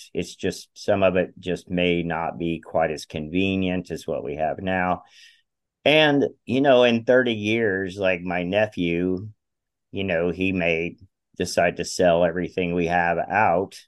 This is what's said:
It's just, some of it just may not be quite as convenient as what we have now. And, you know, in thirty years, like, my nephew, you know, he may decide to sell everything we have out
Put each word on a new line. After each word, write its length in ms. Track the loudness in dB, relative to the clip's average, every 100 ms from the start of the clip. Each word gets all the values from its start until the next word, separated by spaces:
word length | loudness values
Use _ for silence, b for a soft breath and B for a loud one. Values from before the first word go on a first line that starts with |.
| -12
It's 200 | -8 -8 -6
just, 320 | -6 -6 -12
some 280 | -8 -2 2
of 140 | 2 2
it 180 | -2 -6
just 280 | -8 -8 -4
may 360 | 0 0 0
not 340 | -2 -4 -6 -6
be 220 | -6 -6
quite 320 | -4 -2 -2
as 120 | -4
convenient 880 | -10 -10 -6 -2 0 0 -2 -4 -6
as 160 | -10 -6
what 160 | -8
we 140 | -6 -4
have 220 | -4 -4
now. 420 | -4 -2 0 -2 B B B B _ _ _ _
And, 420 | 2 4 6 4 0 -4
you 160 | -4 2
know, 240 | 6 6
in 200 | 6 4
thirty 300 | 4 4 2
years, 600 | 0 0 0 0 0 -4 -2
like, 240 | 0 0
my 220 | -2 -4
nephew, 840 | -2 0 0 0 -2 0 0 -2 -8 -16 _ _ _ _ _
you 140 | -8
know, 260 | -2 -2 -2
he 220 | -2 -2
may 440 | 0 0 0 -2 -8 -20 _ _ -8
decide 420 | -4 0 0 0
to 60 |
sell 400 | -6 2 4 4
everything 500 | 2 0 -6 -4 -2
we 120 | 0 0
have 320 | 0 0 -2
out 580 | -2 0 2 2 -2 -8